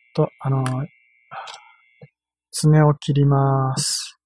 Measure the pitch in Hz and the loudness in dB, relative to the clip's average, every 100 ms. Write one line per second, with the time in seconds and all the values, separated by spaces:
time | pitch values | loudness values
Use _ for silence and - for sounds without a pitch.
0 | _ - 151 - 139 135 127 127 156 _ | _ -4 -4 -4 -4 -2 -2 -4 -8 _
1 | _ _ _ - - - _ _ _ _ | _ _ _ -16 -16 -18 _ _ _ _
2 | - _ _ _ _ - 151 156 151 147 | -20 _ _ _ _ -2 2 4 4 2
3 | - 139 143 139 135 135 131 131 147 - | -2 0 2 2 2 0 -2 -4 -6 -6
4 | - - | -10 -16